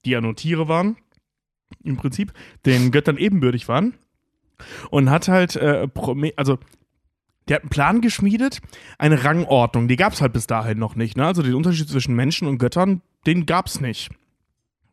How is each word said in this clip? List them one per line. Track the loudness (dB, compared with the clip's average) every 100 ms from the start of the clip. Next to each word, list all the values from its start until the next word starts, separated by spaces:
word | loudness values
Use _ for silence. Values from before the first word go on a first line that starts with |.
die | -2
ja | -2
nur | -2 -4
Tiere | -4 -2 0
waren, | 0 -2 -4 _ _ _ _ _ _ _ -12
im | -8 -4
Prinzip, | -4 -4 -8 -10 -20 -4 2
den | 4 4
Göttern | 2 0 0
ebenbürtig | 2 2 2 0 -2
waren. | -2 -2 -4 _ _ _ _ _ -20 -20 -18 -2
Und | 2 2
hat | 2 2
halt, | 2 2 0
äh, | 0 0 -2
Prome-, | -6 -4 -2 -4 -2
also, | 0 -2 -4 _ _ _ _ _ _ _ -4
der | -4
hat |
einen | -2
Plan | 0 2 2
geschmiedet, | 0 0 0 2 -2 -4 -18 -20 -18 0
eine | 2 4
Rangordnung, | 2 0 2 2 4 2 0
die | 2
gab's | 2 2
halt | -2
bis | -2 -4
dahin | -4 -2 -4
noch | -4 -4
nicht, | -4 -2
ne? | 0
Also | 0
den | 0
Unterschied | 0 0 0 -2
zwischen | -2 0 0
Menschen | 0 -2 -2
und | 0
Göttern, | 0 0 0 0 _ _ 0
den | 0 0
gab's | -2 -2 -6
nicht. | -6 -8 -12 -18 _ _ _ _ _ _ _